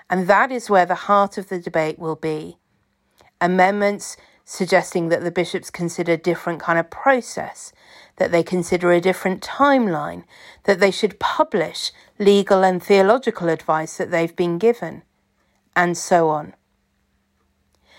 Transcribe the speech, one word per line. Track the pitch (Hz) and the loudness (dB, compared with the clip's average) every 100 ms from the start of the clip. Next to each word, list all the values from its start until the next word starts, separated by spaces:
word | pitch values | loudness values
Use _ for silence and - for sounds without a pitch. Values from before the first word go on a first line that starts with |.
| - | -4
And | 185 180 | -2 2
that | 202 247 | 4 2
is | 254 226 | -2 2
where | 196 175 | 2 4
the | |
heart | 175 - 202 202 - | 0 2 2 2 -2
of | 190 | -8
the | 185 | -8
debate | 170 170 156 156 | -4 -2 -2 -4
will | 165 156 | -8 -6
be. | 160 156 165 175 _ _ _ _ _ _ _ - | -6 -6 -10 -18 _ _ _ _ _ _ _ -4
Amendments | 175 185 185 202 202 202 - - _ _ | 0 2 2 2 0 -2 -8 -18 _ _
suggesting | - - 180 185 - 185 165 | -14 -8 2 2 2 -2 0
that | 165 | -2
the | 170 | -2
bishops | 170 165 180 - | -4 -4 -6 -10
consider | - 170 - 170 165 | -8 -6 -4 -2 -2
different | 180 165 - 165 | -2 -4 -4 -6
kind | - 165 | -2 -2
of | 165 | -2
process, | - - 254 - - - - - _ _ - - - | -2 2 2 0 -10 -12 -14 -20 _ _ -20 -12 -4
that | - | 0
they | 170 | 0
consider | 165 185 170 180 180 | 0 -2 -2 -2 2
a | 175 | 2
different | 180 180 190 190 | 2 -2 -2 -6
timeline, | - - 285 269 220 156 151 170 - - - - | -6 0 2 2 0 -4 -6 -12 -18 -20 -20 -6
that | - 190 | -2 2
they | 196 | 2
should | 185 214 - | 2 -2 -2
publish | - - 311 196 160 - - - _ - | -4 -2 0 -2 -4 -6 -12 -12 _ 0
legal | 202 202 196 196 | 4 4 4 4
and | 185 180 | 4 2
theological | - 202 190 254 226 208 170 | 4 4 6 4 0 -2 -2
advice | 160 - 156 160 - | -2 -2 -2 -4 -8
that | 165 | -4
they've | 170 165 - | -2 -2 -2
been | 175 170 | -2 0
given, | 220 233 165 - - _ _ _ _ _ _ | 0 0 -4 -12 -20 _ _ _ _ _ _
and | - 175 170 | -2 0 -2
so | - 180 160 | 2 2 2
on. | 156 156 - _ _ _ _ _ _ _ _ _ _ _ _ _ | 0 -6 -18 _ _ _ _ _ _ _ _ _ _ _ _ _